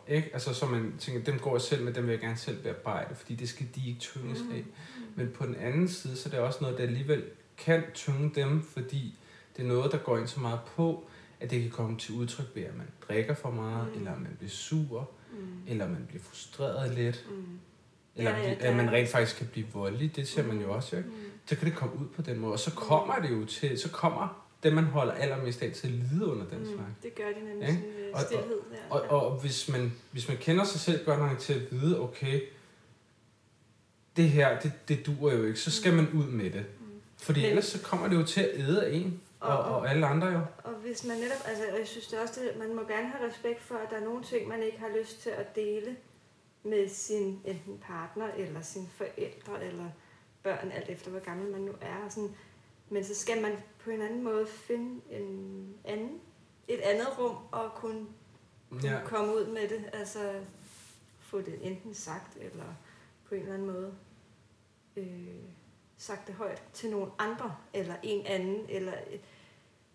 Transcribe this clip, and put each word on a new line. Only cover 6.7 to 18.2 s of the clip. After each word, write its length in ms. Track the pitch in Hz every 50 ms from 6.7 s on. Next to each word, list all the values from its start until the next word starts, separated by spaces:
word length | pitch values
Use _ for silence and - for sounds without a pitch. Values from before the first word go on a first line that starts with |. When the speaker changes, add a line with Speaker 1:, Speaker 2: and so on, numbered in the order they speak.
| 120 -
Speaker 1:
der 60 | 123
alligevel 400 | 120 120 131 139 143 151 123 - - - - - - - -
kan 260 | - 160 165 160 160 - -
tynge 380 | - - - 139 135 147 147 -
dem, 280 | 143 139 139 147 156 156
fordi 520 | - - 127 123 - - 139 127 113 - - - - - - - - - -
det 60 | 127
er 40 | 123
noget, 240 | 123 123 131 139
der 60 | 156 147
går 200 | - - 120 113
ind 100 | 113 120
så 120 | - 139
meget 200 | 123 117 117 120 - - -
på, 280 | - 165 165 160 - - - - - - - - -
at 120 | 123 120
det 100 | 127 120
kan 100 | 117 117
komme 260 | - - 113 110 113 113
til 180 | - - 110
udtryk 320 | 120 120 120 - - 139 117 -
ved, 80 | 107 90
at 140 | 80 78 -
man 100 | 76 - - - - -
drikker 260 | 110 110 113 - 147
for 180 | - - 127
meget, 360 | 120 110 110 110 113 113 113 110
Speaker 2:
Mm. 100 | 110 -
Speaker 1:
eller 120 | 98 180 156 127
man 160 | - - - -
bliver 140 | 90 98
sur, 580 | - - - - 160 160 151 139 117 120 143 - - - - -
Speaker 2:
Mm. 60 | 240 208 - 92 90 90 90 107
Speaker 1:
eller 200 | 117 104 98 90
man 180 | 87 71 60 -
bliver 160 | - 90 -
frustreret 680 | - - - - - - - 139 135 - 131 135 123 120
lidt, 300 | 120 120 120 120 - - -
Speaker 2:
Mm. 280 | 202 190 185 175 175 180 - - - - - - - _ _ _ -
Speaker 1:
eller 160 | 117